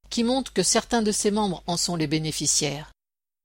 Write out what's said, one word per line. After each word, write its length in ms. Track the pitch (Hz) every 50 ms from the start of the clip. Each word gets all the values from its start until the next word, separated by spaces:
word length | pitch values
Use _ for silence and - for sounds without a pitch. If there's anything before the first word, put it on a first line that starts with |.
| _ -
qui 160 | - 233 226
montre 300 | 233 254 269 247 - -
que 80 | - 180
certains 400 | - - 226 - - 247 233 220
de 100 | 214 196
ses 180 | - - 208
membres 320 | 202 214 214 196 170 - -
en 100 | - 170
sont 180 | 170 - - 175
les 120 | 165 156
bénéficiaires. 840 | 143 156 160 156 156 - - 151 139 - - 151 143 143 143 156 - - _ _ _ _ _ _ _ _ _ _